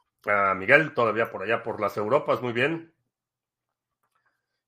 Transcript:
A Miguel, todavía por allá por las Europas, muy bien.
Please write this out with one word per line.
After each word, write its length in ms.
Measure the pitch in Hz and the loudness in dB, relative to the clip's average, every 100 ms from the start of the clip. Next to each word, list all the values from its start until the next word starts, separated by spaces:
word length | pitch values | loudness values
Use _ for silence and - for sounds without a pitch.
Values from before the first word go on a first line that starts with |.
| _ _ | _ _
A 300 | 107 104 98 | -2 0 2
Miguel, 380 | 92 95 147 151 | 0 4 4 4
todavía 360 | - 113 107 113 | 0 0 0 -2
por 140 | 101 | -4
allá 180 | 98 113 | -2 -2
por 180 | 117 101 | -4 -4
las 160 | 101 107 | -2 -2
Europas, 460 | 104 143 151 123 | 0 0 2 -2
muy 100 | 123 | -2
bien. 400 | 117 143 165 - _ _ _ _ _ _ _ _ _ _ _ _ _ _ _ _ _ | 0 0 -2 -10 _ _ _ _ _ _ _ _ _ _ _ _ _ _ _ _ _